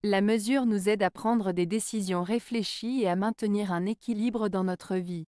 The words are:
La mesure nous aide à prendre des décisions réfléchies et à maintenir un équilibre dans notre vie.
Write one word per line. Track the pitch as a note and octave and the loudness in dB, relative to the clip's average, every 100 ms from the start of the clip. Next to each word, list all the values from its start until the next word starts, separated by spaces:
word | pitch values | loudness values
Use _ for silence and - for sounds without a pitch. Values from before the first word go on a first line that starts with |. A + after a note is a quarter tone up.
La | G#3 G3 | 2 2
mesure | G3+ A3 G#3 C4+ B3 | 4 2 2 2 4
nous | G#3 F#3+ | 2 2
aide | G#3+ | 2
à | F#3+ | 0
prendre | - A3 A#3 F#3+ | 0 0 2 0
des | F3+ F3 | 0 0
décisions | G#3+ - A3 F#3+ F3+ | 0 -2 -4 -2 -2
réfléchies | F3+ A#3 - A#3 G3 - A3+ C4 | 0 -2 -2 -4 -2 -4 -4 0
et | G3+ | 0
à | F3+ | 2
maintenir | G#3 A#3 G#3+ G3+ G3+ | 0 0 0 0 0
un | F3 F#3 | -2 -2
équilibre | A3 - G#3+ A#3 A#3 G#3+ | -4 -4 -2 0 0 -2
dans | F#3+ | 0
notre | F#3 F3+ - F#3 | -2 -4 -4 -4
vie. | F3+ E3+ D#3+ | -4 -8 -10